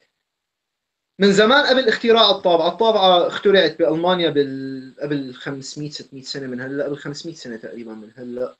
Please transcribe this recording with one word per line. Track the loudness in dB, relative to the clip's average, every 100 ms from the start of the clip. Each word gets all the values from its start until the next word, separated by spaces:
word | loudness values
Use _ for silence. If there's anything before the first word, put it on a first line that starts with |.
| _ _ _ _ _ _ _ _ _ _ _ 0
من | 4
زمان | 6 6 4 4
قبل | 2 2
اختراع | 0 4 4 4
الطابعة. | 2 2 2 2
الطابعة | 0 2 4 4 4 2
اخترعت | 0 2 4 2 0
بألمانيا | 0 0 0 0 0
بال-، | 0 -2 -4 -10 -12 -14 -12
قبل | -6 -6 -6
خمسمية | -12 -12 -12 -12 -12 -12
ستمية | -12 -16 -18
سنة | -14 -12 -10
من | -10
هلأ، | -8 -6 -6
قبل | -8
خمسمية | -10 -12 -14
سنة | -14 -14 -14
تقريبا | -14 -14 -16
من | -16 -18 -18
هلأ، | -14 -8 -8 -10